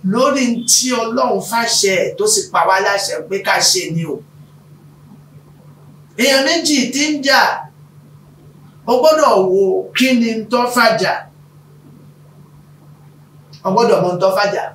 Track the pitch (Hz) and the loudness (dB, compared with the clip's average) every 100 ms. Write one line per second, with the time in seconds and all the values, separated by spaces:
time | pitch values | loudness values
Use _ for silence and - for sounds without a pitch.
0 | 190 220 277 277 240 233 - - 254 247 | -2 0 2 2 0 -2 0 0 2 -2
1 | 226 240 254 196 - 226 233 - 196 185 | -2 -2 0 -2 -2 -4 -2 0 0 0
2 | - - 214 208 - - - 190 202 196 | -2 -2 -2 -2 -2 -2 0 2 0 -2
3 | - 170 - 196 - 190 - - 160 165 | -4 -8 -6 -6 -2 0 0 0 -4 -6
4 | 151 143 - - - - - - - - | -6 -10 -14 -20 -20 -20 -20 -20 -20 -20
5 | - - - - - - - - - - | -20 -20 -20 -20 -20 -20 -20 -20 -20 -20
6 | - - 262 269 277 339 320 294 233 262 | -20 -2 0 2 0 -2 0 0 0 -2
7 | 302 294 277 262 214 - - - - - | -2 -2 0 2 2 -2 -12 -20 -20 -20
8 | - - - - - - - - - 254 | -20 -20 -20 -20 -20 -20 -20 -16 -2 2
9 | 311 311 285 208 190 185 190 185 190 - | 4 4 4 2 2 2 2 0 -4 0
10 | 254 254 233 220 208 240 240 247 226 185 | 2 2 0 -4 -2 -2 0 2 2 2
11 | 180 - - - - - - - - - | -2 -4 -8 -20 -20 -20 -20 -20 -20 -20
12 | - - - - - - - - - - | -20 -20 -20 -20 -20 -20 -20 -20 -20 -20
13 | - - - - - - 190 196 220 185 | -20 -20 -20 -20 -20 -8 -2 2 2 2
14 | 175 175 190 190 202 208 - | 0 0 0 0 -2 -4 -8